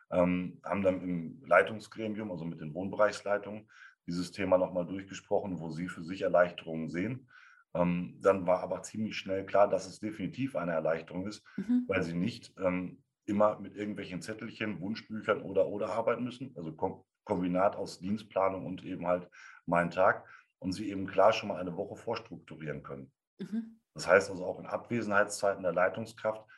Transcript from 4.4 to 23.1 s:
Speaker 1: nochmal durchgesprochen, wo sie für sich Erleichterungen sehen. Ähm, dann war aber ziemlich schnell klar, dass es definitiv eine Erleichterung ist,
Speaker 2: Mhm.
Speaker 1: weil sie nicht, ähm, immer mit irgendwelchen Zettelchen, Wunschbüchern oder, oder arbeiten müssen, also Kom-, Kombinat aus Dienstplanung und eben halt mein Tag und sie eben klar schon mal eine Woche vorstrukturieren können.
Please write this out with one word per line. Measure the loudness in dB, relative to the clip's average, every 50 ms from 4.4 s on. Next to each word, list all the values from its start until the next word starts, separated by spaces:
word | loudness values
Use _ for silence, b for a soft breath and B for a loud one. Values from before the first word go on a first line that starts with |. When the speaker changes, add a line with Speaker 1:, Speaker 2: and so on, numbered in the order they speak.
| 2 4 4 4
Speaker 1:
nochmal | 4 2 0 -2 -2
durchgesprochen, | -2 -6 -8 -10 -10 -14 -14 -4 -2 0 0 0 -2 -4 -6
wo | -6 -6
sie | -6 -4 -6 -6
für | -6 -8
sich | -8 -8 -6 -2
Erleichterungen | 0 4 6 6 6 4 2 -4 -10 -8 -6 -6 -6 -4
sehen. | -2 -2 -2 -2 -4 -8 B B B B B B B B B _ 0
Ähm, | 2 2 2 2 0 -2 -6 -8 2
dann | 4 4 4 6 4
war | 4 2 2
aber | 2 -2 -4 -6
ziemlich | -6 -8 -6 -6 -4 -4 -6
schnell | -8 -4 -4 -4 -4 -2
klar, | 2 6 6 6 6
dass | 6 2 -2
es | -6 -10 -8
definitiv | -8 -8 -6 -6 -6 -6 -4 -4 -4 -4 -2
eine | -2 -2 0
Erleichterung | 0 0 0 0 0 -2 -4 -6 -8 -8 -6
ist, | -8 -10 -12 B B B
Speaker 2:
Mhm. | B -2 0 0 0 2
Speaker 1:
weil | 0 0 -2
sie | -2 0 0
nicht, | 0 -2 -2 -2 -6 -12 -18 _ -4
ähm, | -2 -2 0 -2 -4 -6 -10 -16 _ _ _ _ _
immer | -2 2 4 4 4 4 0
mit | -8 -12 -10
irgendwelchen | -8 -6 -6 -6 -8 -8 -8 -8 -8
Zettelchen, | -8 -8 -8 -8 -10 -12 -8 -6 -6 -6 -4 -6
Wunschbüchern | -6 -6 -8 -8 -10 -10 -10 -4 0 0 0 0
oder, | -2 0 2 2 2 2
oder | 0 -4 -4 -2
arbeiten | -2 0 0 0 0 0 -2
müssen, | -6 -6 -8 -12 -12 -10
also | -10 -10 -10
Kom-, | -4 -4 -4 -4 -4 -8 -14 _ _ _ _
Kombinat | -2 0 0 0 2 2 4 4 4 2
aus | 0 -6 -8 -8 -8
Dienstplanung | -4 -4 -4 -4 -6 -4 0 2 2 2 0 -2 -6
und | -8 -8 -8 -8
eben | -8 -8 -4 0
halt | 2 2 0 0 B B B B B B B B
mein | 2 2 4 4 2
Tag | 4 6 6 6 6 4 B B B B B B B _
und | -6 -4
sie | -4 -4 -4 -6
eben | -4 -4 -6
klar | 0 4 6 8 8
schon | 6 4 0 -4
mal | -4 -4
eine | -4 -4 -4
Woche | -6 -6 -6 -8
vorstrukturieren | -10 -6 -6 -6 -6 -6 -10 -14 -16 -16 -16 -14 -10 -8 -8 -8 -8
können. | -10 -12 -12 -12 -14 -16